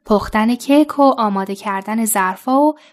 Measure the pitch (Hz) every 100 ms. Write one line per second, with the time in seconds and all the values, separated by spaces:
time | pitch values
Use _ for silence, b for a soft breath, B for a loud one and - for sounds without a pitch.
0 | - 208 - 214 220 240 - 285 294 -
1 | 277 254 214 196 196 196 214 196 196 220
2 | 220 208 185 185 - 269 294 302 b